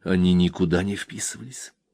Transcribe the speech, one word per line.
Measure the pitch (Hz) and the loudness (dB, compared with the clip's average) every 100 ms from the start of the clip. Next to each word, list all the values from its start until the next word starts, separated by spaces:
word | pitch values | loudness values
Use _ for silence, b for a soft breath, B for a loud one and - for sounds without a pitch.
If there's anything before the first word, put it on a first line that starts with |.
они | - 92 90 | -2 2 4
никуда | 90 87 - 87 87 | 4 2 2 0 0
не | 98 101 | 0 -6
вписывались. | - - - 110 120 131 - _ _ | -10 -10 -10 -10 -16 -16 -18 _ _